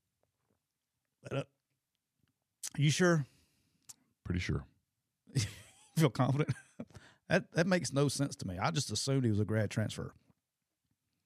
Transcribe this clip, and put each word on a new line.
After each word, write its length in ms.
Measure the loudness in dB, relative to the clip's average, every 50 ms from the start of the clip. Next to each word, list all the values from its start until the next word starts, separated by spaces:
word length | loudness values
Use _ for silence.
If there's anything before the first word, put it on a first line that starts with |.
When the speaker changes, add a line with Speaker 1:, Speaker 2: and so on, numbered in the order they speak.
| _ _ _ _ _ _ _ _ _ _ _ _ _ _ _ _ _ _ _ _ _ _ _ _
Speaker 1:
But, 100 | -10 -6
uh, 100 | -6 -4 -6 -6 _ _ _ _ _ _ _ _ _ _ _ _ _ _ _ _ _ _ _ _ _ _ -14 -10 -2
you 140 | 2 2 2
sure? 360 | 4 4 4 4 4 4 2 -2 _ _ _ _ _ _ _ _ _ _ _ -20 -20 _ _ _ _ _ _
Speaker 2:
Pretty 160 | -4 -4 -2
sure. 240 | -2 -2 -4 -4 -6 -10 _ _ _ _ _ _ _ _ _ _ _ -4 -2
Speaker 1:
<laughs> 640 | -2 -2 -2 -4 -12 -20 -20 -20 _ _ _ _
Feel 140 | 2 2 2
confident? 400 | 2 2 2 2 2 2 0 -2 -2
<laughs> 60 | -6 -10 _ _ -18 -18 -18 -18 -20 -20 -20 -20 _ _ 0
That, 240 | 0 0 0 0
that 160 | 0 0 2 2
makes 240 | 2 2 0 0
no 160 | 0 2 2 2
sense 260 | 2 0 -2 -4 -4
to 120 | -8 -8 -6
me. 100 | -4 -2
I 140 | -2 -2
just 180 | 0 -2 -2 -2
assumed 320 | -4 -4 -2 0 0 2 2
he 60 | 2
was 80 | 2 2
a 60 | 2
grad 260 | 2 0 0 0 0
transfer. 420 | 0 -2 -2 -2 -4 -8 -10 -10 -12 -16 _ _ _ _ _ _ _ _ _ _ _ _ _ _ _ _ _ _ _ _ _